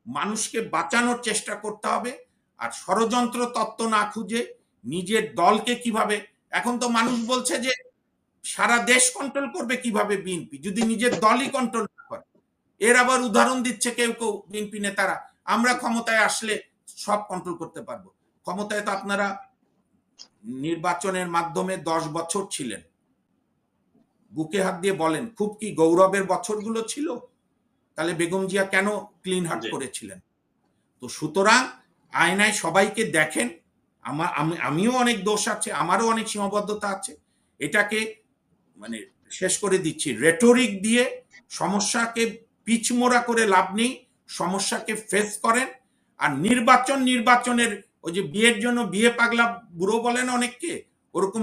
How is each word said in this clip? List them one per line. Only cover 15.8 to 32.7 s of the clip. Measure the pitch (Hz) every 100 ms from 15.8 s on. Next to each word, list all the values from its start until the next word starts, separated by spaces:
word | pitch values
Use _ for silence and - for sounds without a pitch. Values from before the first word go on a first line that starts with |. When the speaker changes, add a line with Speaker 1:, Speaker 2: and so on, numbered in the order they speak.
| 240 233 226 220
Speaker 1:
আসলে | 202 - 220 208 - _ -
সব | - - 208 -
কন্ট্রোল | 185 175 165
করতে | 165 156
পারবো।" | 123 113 180 _ _ _
ক্ষমতায় | - 190 208 208
তো | 208
আপনারা | 196 196 202 202 190 - _ _ _ _ _ _ _ - _
নির্বাচনের | 107 131 151 165 175 175 190 185 180
মাধ্যমে | 170 165 160 185 185
দশ | 156 165 156
বছর | 156 165 202 190
ছিলেন, | - 127 101 - _ _ _ _ _ _ _ _ _ _ _ _ _ _
বুকে | 113 156 196
হাত | 185 180
দিয়ে | 196
বলেন, | 160 160 156 117
খুব | - 208 208
কি | 214
গৌরবের | 151 165 175 190 196
বছরগুলো | 185 175 - 214 208 226
ছিল? | 220 - 302 240 - _ _ _ _ _ _ -
তাহলে | 165
বেগম | 170 170 190 190
জিয়া | 196
কেন | 196 190 202 208 - _
ক্লিন | 185 185 170
হার্ট | 170
Speaker 2:
জি। | 165
Speaker 1:
করেছিলেন? | 156 131 - 101 95 _ _ _ _ _ _ _ _
তো | 120
সুতরাং | - 151 165 202 240 269 - _ _ _
আয়নায় | 135 170 196 214
সবাইকে | 208 165